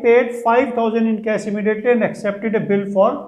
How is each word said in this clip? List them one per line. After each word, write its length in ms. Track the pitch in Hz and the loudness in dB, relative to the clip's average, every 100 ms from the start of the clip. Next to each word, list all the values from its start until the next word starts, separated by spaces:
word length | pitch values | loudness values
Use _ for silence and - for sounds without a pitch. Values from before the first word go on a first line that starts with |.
paid 320 | 233 240 240 - | 4 4 4 -2
five 320 | 226 233 269 | 0 2 2
thousand 400 | 226 226 226 226 | 0 -2 0 0
in 80 | 214 | -2
cash 240 | 220 214 208 | -2 -4 -4
immediately 420 | 208 208 214 247 | -4 -2 0 0
and 160 | 240 202 | 2 0
accepted 500 | - 208 202 226 208 | -2 -6 -4 -2 -2
a 80 | - | 0
bill 240 | 202 196 196 | -2 0 2
for 140 | 214 285 | 2 0